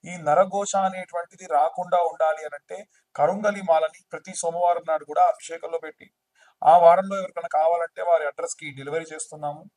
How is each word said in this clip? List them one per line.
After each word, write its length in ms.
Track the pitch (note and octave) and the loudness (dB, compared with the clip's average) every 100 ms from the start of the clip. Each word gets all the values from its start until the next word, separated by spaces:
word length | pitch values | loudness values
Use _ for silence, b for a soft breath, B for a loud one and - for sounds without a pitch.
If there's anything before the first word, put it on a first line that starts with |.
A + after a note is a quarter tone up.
| D#3+ | -16
ఈ 120 | F3+ | -8
నరఘోష 580 | D3+ D#3 G3 G3 G3+ G3 | 0 4 4 0 -4 -2
అనేటువంటిది 720 | F#3+ F#3 F#3 F3 F3 F#3 F#3 | -2 -4 -10 -10 -10 -16 -2
రాకుండా 500 | D3 D#3+ F3+ F3+ F3+ | 0 0 -2 -2 0
ఉండాలి 480 | E3 E3 D#3+ D#3 D3+ | 0 0 -2 -2 -8
అనంటే 420 | D3 _ F3 - _ _ - | -14 _ -16 -16 _ _ 0
కరుంగలి 460 | D3 G3+ G#3+ G3+ | 0 2 -2 -4
మాలని 420 | F#3 D#3+ D#3 - _ | 2 2 2 -6 _
ప్రతి 240 | D#3+ F#3 F#3 | -16 -12 -8
సోమవారం 480 | E3+ E3+ F3 E3+ D#3+ | -6 -2 0 0 -2
నాడు 180 | D#3 D3+ | -6 -4
కూడా 180 | D3+ | 2
అభిషేకంలో 540 | F3+ - - E3+ E3+ E3 | 2 2 -6 -12 -8 -8
పెట్టి, 340 | D#3+ - - _ _ b b b | -8 -16 -20 _ _ b b b
ఆ 140 | D3 E3+ | 6 8
వారంలో 400 | E3+ F3 F#3+ G3 | 8 8 2 -6
ఎవరికైనా 300 | F#3 - E3+ D3+ | -6 -10 -4 0
కావాలంటే 420 | D#3+ E3+ E3 - | 2 0 -2 -6
వారి 260 | F3 E3 D3 | 0 2 0
అడ్రస్కి 440 | - E3+ - D3+ | -6 -10 -8 -12
డెలివరీ 340 | C3+ C#3 D#3+ D#3+ | -12 -6 -6 -8
చేస్తున్నాము. 520 | D#3 - D3+ D3 D3+ G3+ | -14 -14 -10 -10 -10 -18